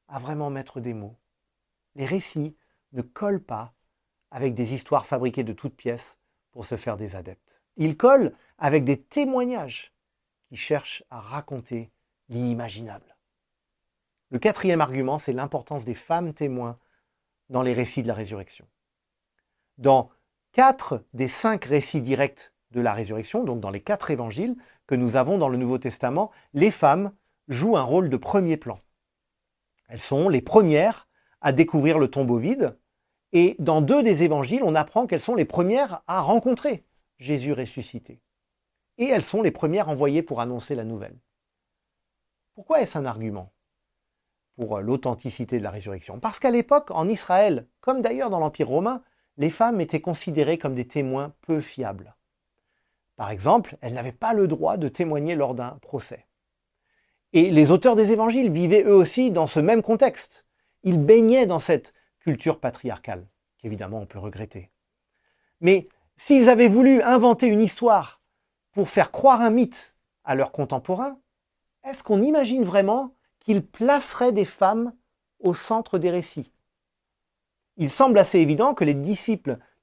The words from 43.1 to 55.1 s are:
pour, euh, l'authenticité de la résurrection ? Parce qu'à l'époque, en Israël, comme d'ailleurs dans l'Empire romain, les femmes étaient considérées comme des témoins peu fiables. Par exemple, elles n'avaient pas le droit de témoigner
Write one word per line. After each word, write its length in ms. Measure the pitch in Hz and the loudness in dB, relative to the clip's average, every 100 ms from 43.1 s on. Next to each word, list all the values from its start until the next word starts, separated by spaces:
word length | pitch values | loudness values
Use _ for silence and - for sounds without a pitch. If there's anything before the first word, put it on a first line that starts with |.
| 110 113 101 92 _ _ _ _ _ _ _ _ _ _ - | -6 -8 -10 -14 _ _ _ _ _ _ _ _ _ _ -12
pour, 220 | 113 104 | -8 -6
euh, 40 | |
l'authenticité 760 | 104 131 131 117 127 - 117 120 | -4 -4 -4 -6 -8 -10 -6 -6
de 40 | |
la 80 | 101 | -6
résurrection ? 480 | 101 98 95 - 107 | -10 -12 -14 -14 -10
Parce 200 | 220 - | -10 -4
qu'à 120 | 262 | 0
l'époque, 400 | 240 233 294 294 | 0 2 0 0
en 160 | 165 170 | -4 -4
Israël, 600 | 226 - 185 208 135 - _ | -4 0 2 2 0 -6 _
comme 200 | - 262 | -4 -2
d'ailleurs 280 | 220 254 247 | -2 -4 -4
dans 100 | 180 | -4
l'Empire 280 | 156 - 147 | -4 -4 -2
romain, 340 | 139 208 254 - _ _ - | -2 -2 -4 -10 _ _ -6
les 120 | 151 | -4
femmes 300 | - 233 220 | 0 0 0
étaient 220 | 156 156 | -2 -4
considérées 560 | - 160 - 156 143 165 | -4 -8 -4 0 0 0
comme 180 | 147 127 | -4 -6
des 120 | 123 | -6
témoins 460 | 147 135 131 147 - | -6 -4 -4 -8 -10
peu 200 | - 156 | -4 -4
fiables. 540 | 156 - 110 98 - _ _ _ _ _ _ _ _ _ _ - | -4 -8 -8 -10 -16 _ _ _ _ _ _ _ _ _ _ -12
Par 140 | 104 | -10
exemple, 480 | 104 113 233 - - | -4 2 2 0 -12
elles 120 | 120 | -12
n'avaient 180 | 123 123 | -10 -10
pas 220 | 120 226 | -6 -2
le 140 | 220 190 | 0 0
droit 300 | 151 160 196 | 0 -2 -2
de 100 | 143 | -4
témoigner 480 | - 165 | -4 -4